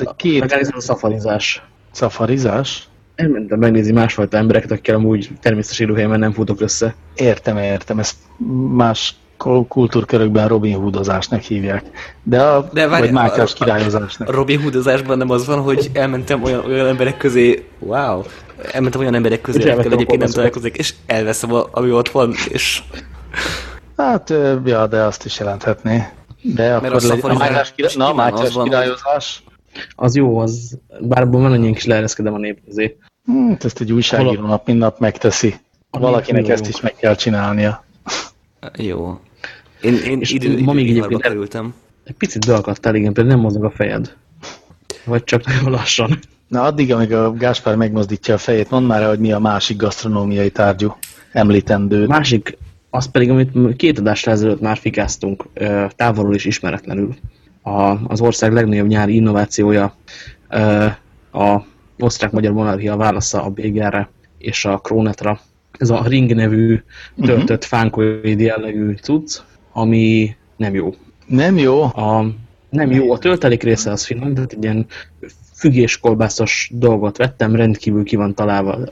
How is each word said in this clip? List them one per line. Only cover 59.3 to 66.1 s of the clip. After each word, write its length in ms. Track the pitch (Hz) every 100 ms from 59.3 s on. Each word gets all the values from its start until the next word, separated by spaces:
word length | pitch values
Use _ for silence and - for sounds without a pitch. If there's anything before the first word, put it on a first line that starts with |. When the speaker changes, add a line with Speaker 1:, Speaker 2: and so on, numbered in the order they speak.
| 104 104 - 104 104 101 _ - - - - -
Speaker 1:
ö, 380 | 110 107 104 107 - _ _ _
a 280 | - 101 101 - _ _ -
osztrák-magyar 540 | 120 - 104 107 107
monarchia 440 | 107 107 98 104 104
válasza 460 | 110 101 - 101
a 80 | 98
Bégerre 580 | 101 107 107 101 101 98 _ _ _
és 260 | 107 -
a 140 | 101 98
Krónetra. 640 | - 110 110 101 104 107 _ _ _ -
Ez 120 | 120
a 120 | 113
Ring 280 | 117